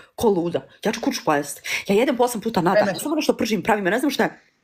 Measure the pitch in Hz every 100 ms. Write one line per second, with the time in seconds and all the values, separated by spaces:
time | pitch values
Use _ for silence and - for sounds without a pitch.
0 | - - 233 180 170 165 - - 202 220
1 | 277 - - 147 147 - - - - 202
2 | 277 240 247 226 226 196 170 311 294 -
3 | 302 311 269 - 220 208 147 214 180 214
4 | 285 - 190 - _ _